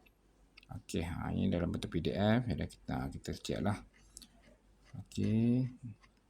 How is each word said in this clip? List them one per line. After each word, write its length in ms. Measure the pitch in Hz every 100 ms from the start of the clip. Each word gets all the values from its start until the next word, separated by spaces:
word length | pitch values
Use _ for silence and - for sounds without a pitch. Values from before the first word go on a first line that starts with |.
| _ _ _ _ _ - - -
Okey, 240 | - 92
ha, 240 | 82 76 76
ini 180 | 87 95
dalam 240 | 87 85 -
bentuk 160 | -
P 80 | 87
D 160 | 78 65
F. 320 | 104 117 117
Jadi 160 | 76
kita, 320 | 82 - - 69 78 87
kita 160 | - -
check 240 | - 60
lah. 160 | 95 95 - _ - - - - - - _ _ - -
Okey. 720 | - - 101 110 117 123 127 - 120 104 - _ _